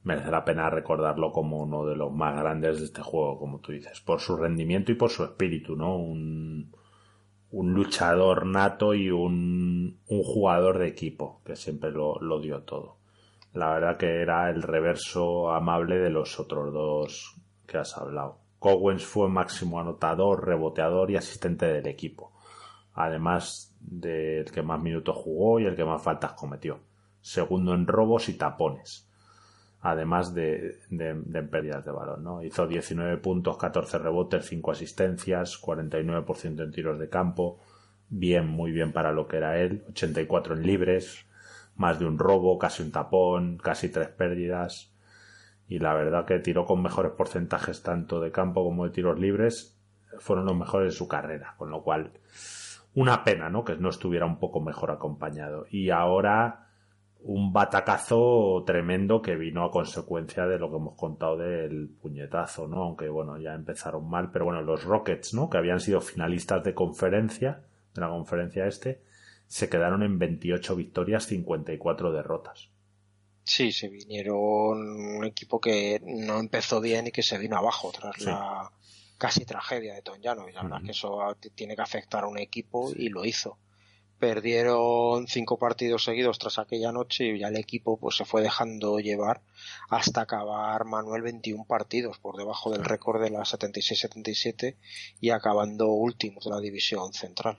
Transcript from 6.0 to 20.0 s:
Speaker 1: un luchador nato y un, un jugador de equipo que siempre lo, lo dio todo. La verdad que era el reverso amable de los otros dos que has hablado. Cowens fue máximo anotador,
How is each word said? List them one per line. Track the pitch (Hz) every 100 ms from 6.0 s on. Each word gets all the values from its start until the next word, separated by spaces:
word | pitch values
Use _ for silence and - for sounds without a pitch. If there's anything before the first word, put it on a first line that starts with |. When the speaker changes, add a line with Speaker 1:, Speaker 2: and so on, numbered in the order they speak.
| 82 80 78 78 80 78 73 - _ _ _ _ _ _ _
Speaker 1:
un | 98 90
luchador | 92 98 - 87 87 95 90 92
nato | 95 98 98 104
y | 104 95
un, | 87 87 87 87 90 90 87 90 - -
un | 104
jugador | 95 110 98 87 92 92
de | 85
equipo | - 80 76 71 - -
que | 73
siempre | - 73 78
lo, | 76 76 -
lo | 82 78
dio | 76 69
todo. | - 73 71 - _ _ _ _ -
La | 90 80
verdad | 80 - 85
que | 85 85
era | 85 82 87
el | 82
reverso | 80 80 82 85 - 90 87 87 85
amable | 80 85 85 85 92
de | 90
los | 80 76 -
otros | - 73 73
dos | 73 76 76 73 - - - _ _ -
que | 80
has | 69 -
hablado. | 69 73 69 - _ _
Cowens | 101 95 98 92
fue | - 104 98
máximo | 92 90 - 87 85
anotador, | 85 80